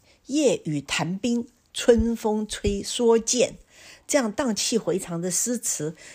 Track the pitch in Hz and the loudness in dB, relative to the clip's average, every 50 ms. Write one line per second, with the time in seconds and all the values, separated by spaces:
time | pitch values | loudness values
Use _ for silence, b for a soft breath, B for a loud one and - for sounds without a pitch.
0 | b b b b b - 254 302 302 240 170 - - 165 151 143 139 - - - | b b b b b -4 0 2 2 2 2 0 -2 -4 -4 -4 -4 -4 -4 -4
1 | 160 165 185 190 - 247 240 240 226 - _ _ _ _ - - - - 233 226 | -2 -4 -4 -4 -2 -2 0 -2 -2 -6 _ _ _ _ -12 0 4 6 6 6
2 | 226 233 233 220 - 220 214 214 214 214 - - - 202 202 202 - - - - | 6 2 0 -2 0 -2 0 -2 -2 -6 -6 -4 -2 -2 -2 -2 -4 -6 -4 2
3 | 240 226 226 233 220 - 240 247 202 - - - - B B B B B B B | 4 4 4 4 4 2 2 2 2 0 -2 -6 -20 B B B B B B B
4 | B - - 294 247 214 202 - 294 247 208 - - - 254 214 - - 180 190 | B 0 0 0 0 0 -2 -2 -2 -2 -2 -2 -2 0 0 0 0 0 -2 -2
5 | - - 175 165 170 185 175 - - 226 247 220 - - - - 147 156 165 B | -4 -6 -6 -6 -4 -2 -2 -2 -2 -2 -4 -4 -4 -4 -6 -4 -6 -8 -8 B
6 | B B | B B